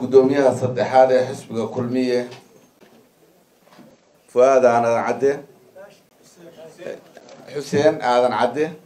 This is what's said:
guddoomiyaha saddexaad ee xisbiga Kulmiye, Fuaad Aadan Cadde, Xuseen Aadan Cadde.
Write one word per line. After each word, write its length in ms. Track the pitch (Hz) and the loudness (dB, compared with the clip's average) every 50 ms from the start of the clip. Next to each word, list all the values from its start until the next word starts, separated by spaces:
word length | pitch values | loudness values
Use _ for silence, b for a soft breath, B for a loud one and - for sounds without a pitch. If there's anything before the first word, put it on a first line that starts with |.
guddoomiyaha 560 | 127 120 131 135 131 135 143 143 135 127 117 - | 0 2 4 4 4 4 2 2 2 0 0 0
saddexaad 540 | 131 123 - - 107 - 127 131 131 127 | -4 -6 -4 -4 -4 0 4 4 4 6
ee 140 | 127 127 127 127 | 4 2 0 -2
xisbiga 400 | - - - - 113 113 113 113 | -6 -12 -14 -10 -8 -8 -8 -6
Kulmiye, 580 | - 127 120 120 127 127 127 127 123 123 120 120 - - - _ _ _ _ _ _ _ _ _ _ _ _ _ _ _ _ _ _ _ _ _ _ _ _ _ _ - - - _ _ _ _ _ _ _ _ - | -6 -8 -6 -4 -4 -4 -2 -2 -2 -4 -4 -8 -12 -20 -20 _ _ _ _ _ _ _ _ _ _ _ _ _ _ _ _ _ _ _ _ _ _ _ _ _ _ -20 -20 -20 _ _ _ _ _ _ _ _ 0
Fuaad 300 | 123 123 135 135 131 123 | 2 4 4 4 4 4
Aadan 400 | 120 117 117 117 117 117 113 104 | 4 2 2 0 0 0 -2 -2
Cadde, 260 | 113 120 120 127 139 143 139 - - _ _ _ _ _ - 196 - _ _ _ _ _ _ _ _ _ 175 170 170 165 - 160 160 - - 170 - - - - _ _ - - - - - - - 127 | -4 -4 -2 -2 -2 -2 -4 -8 -18 _ _ _ _ _ -20 -20 -20 _ _ _ _ _ _ _ _ _ _ -20 -20 -20 -20 -20 -20 -20 -18 -16 -16 -16 -16 -20 _ _ -20 -20 -20 -20 -20 -20 -16 -12
Xuseen 480 | 147 139 - - 143 147 156 160 156 | -12 -8 -4 0 0 2 2 0 0
Aadan 300 | - 123 123 123 123 123 | 0 0 2 2 2 2
Cadde. 340 | 113 107 123 123 123 143 156 160 175 - - | 0 0 -2 -2 -2 -4 -6 -6 -6 -10 -20